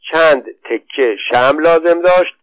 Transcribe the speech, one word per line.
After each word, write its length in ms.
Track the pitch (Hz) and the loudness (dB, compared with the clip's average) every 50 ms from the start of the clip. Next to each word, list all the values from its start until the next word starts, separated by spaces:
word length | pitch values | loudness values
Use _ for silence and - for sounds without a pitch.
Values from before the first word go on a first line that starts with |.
| _ - - | _ -4 -2
چند 320 | 160 165 160 147 131 117 113 - _ _ | 0 2 2 2 0 -2 -12 -20 _ _
تکه 520 | - 117 117 _ _ - - 135 120 107 98 - - | -8 -8 -8 _ _ -4 -2 -2 -2 -2 -4 -6 -4
شمع 300 | - 123 123 135 143 151 | -2 0 2 0 0 0
لازم 420 | 156 165 170 165 160 175 170 170 175 | 2 2 2 2 2 0 0 2 2
داشت 320 | 180 180 180 175 175 - _ | 2 2 2 0 -2 -6 _